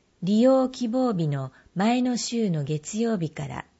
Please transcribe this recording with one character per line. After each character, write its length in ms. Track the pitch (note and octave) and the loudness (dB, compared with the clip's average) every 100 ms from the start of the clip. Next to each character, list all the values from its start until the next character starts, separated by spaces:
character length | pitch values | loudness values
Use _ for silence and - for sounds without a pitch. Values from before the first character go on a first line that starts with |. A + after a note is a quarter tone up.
| _ _ | _ _
利 160 | F3 G#3+ | 0 4
用 280 | B3+ C4 B3+ | 6 6 2
希 200 | - A#3+ | -2 -4
望 240 | B3+ B3+ | 0 0
日 160 | F#3 D#3 | 0 -2
の 240 | C#3 C3 - _ F3+ | -2 -6 -12 _ -2
前 260 | G#3+ B3 | 0 2
の 140 | B3 A#3 | 0 -2
週 340 | - A#3 G#3+ | -4 -2 0
の 140 | D#3 | 0
月 360 | C#3 D3+ - G#3+ | -2 -4 -4 -4
曜 160 | A#3 G#3+ | -2 0
日 140 | D#3 | -4
か 160 | - C#3 | -6 -10
ら 180 | - - _ | -10 -12 _